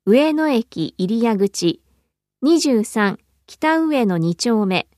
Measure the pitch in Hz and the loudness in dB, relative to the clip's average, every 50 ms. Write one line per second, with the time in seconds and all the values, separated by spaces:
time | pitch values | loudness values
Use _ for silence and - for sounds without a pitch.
0 | - 190 214 262 294 311 302 311 311 302 269 226 226 _ - 175 160 - - - | 0 2 4 4 4 2 0 0 0 0 0 -2 -2 _ -6 -8 -8 -8 -6 -6
1 | 185 180 220 226 233 233 220 190 202 202 - - 175 170 - - _ _ _ _ | -4 -4 -2 -2 0 0 0 0 -2 -2 -2 -2 -2 -2 -2 -4 _ _ _ _
2 | _ _ _ _ _ _ _ - 247 294 339 311 302 294 254 214 208 - - 220 | _ _ _ _ _ _ _ -4 0 2 2 2 2 2 0 0 0 -2 -2 -2
3 | 208 196 - - _ _ _ _ _ _ - - - 311 320 320 320 311 302 262 | -2 -2 -2 -6 _ _ _ _ _ _ -12 -4 -2 0 0 0 0 0 0 0
4 | 233 196 180 170 165 170 170 - - 240 226 214 208 190 185 170 - _ _ | 0 0 0 0 0 -2 -2 -2 -2 0 0 0 0 0 -2 -2 -4 _ _